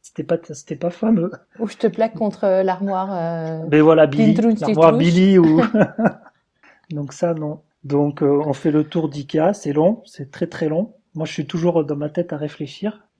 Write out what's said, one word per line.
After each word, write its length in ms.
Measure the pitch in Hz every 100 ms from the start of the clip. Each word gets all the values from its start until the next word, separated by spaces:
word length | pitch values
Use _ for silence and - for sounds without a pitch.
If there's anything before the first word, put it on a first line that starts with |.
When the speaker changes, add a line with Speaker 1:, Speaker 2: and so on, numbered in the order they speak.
Speaker 1:
c'était 240 | - -
pas, 120 | 151 170 -
c'était 240 | 151 - 151
pas 140 | 175
fameux. 400 | - 220 220 175 - _ _
Speaker 2:
Ou 100 | 226
je 80 | -
te 100 | 220
plaque 280 | 170 226
contre, 300 | 220 214 196
euh, 180 | 202 185
l'armoire, 480 | 190 180 196 190 190
euh, 520 | 185 165 170 160 160 165
Speaker 1:
Mais 100 | 151
voilà, 260 | 151 160 151
Billy, 280 | 143 147
Speaker 2:
Pintrouche, 260 | 160 226 214
Speaker 1:
l'armoire 380 | 147 185 165 -
Speaker 2:
Titrouche. 140 | 170
Speaker 1:
Billy 240 | 170 190 190
ou 220 | 165 156
<laughs> 1300 | 220 214 190 - 220 - - _ _ _ _ _ _
Donc 220 | 151 143
ça, 220 | - 175
non. 280 | 160 151 151 _ _
Donc, 380 | 139 143 147 147
euh, 200 | 147 143
on 80 | 151
fait 180 | 135 165
le 140 | 151
tour 240 | 151 170 156
d'Ikea, 440 | 143 139 156 165
c'est 180 | 202 156
long, 300 | 143 165 226
c'est 260 | - - 139
très, 160 | - 170
très 220 | - 160
long. 260 | 160 220 _ _
Moi, 120 | 156 156
je 60 |
suis 140 | - 139
toujours 380 | 175 175 165
dans 120 | 147 147
ma 120 | 151
tête 240 | 151 175
à 40 | 147
réfléchir. 680 | 151 - 147 - 202 208 _